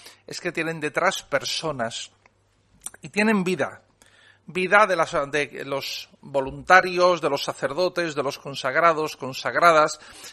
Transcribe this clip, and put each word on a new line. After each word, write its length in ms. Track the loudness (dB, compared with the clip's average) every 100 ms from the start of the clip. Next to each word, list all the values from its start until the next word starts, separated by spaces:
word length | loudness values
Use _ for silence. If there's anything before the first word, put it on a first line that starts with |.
| -20 -20 -14
es 140 | -8
que 100 | -6
tienen 300 | -4 -4 -4
detrás 420 | -4 0 0 -2
personas, 880 | -2 -4 -2 -4 -4 -4 -6 -6 -14 _ _ _ _ _ _ _ -18 -16
y 80 | -6
tienen 360 | 0 2 2
vida. 380 | 2 -2 -4 -8 _ _ _ _ _ _ -8
Vida 320 | -4 4 4
de 120 | 6 2
las, 160 | 0 -2 -2
de 340 | -2 -2 -6
los 440 | -8 -6 -6 -10 -12 -20
voluntarios, 1000 | -4 -2 -2 -2 4 6 6 2 2 2
de 100 | 0
los 140 | -2
sacerdotes, 720 | -4 -4 -4 -2 -2 -2 -4 -4
de 60 |
los 120 | -4 -6
consagrados, 760 | -10 -6 -2 2 4 2 -2 -6
consagradas, 840 | -10 -8 -4 4 6 6 4 0 -16 -20 -20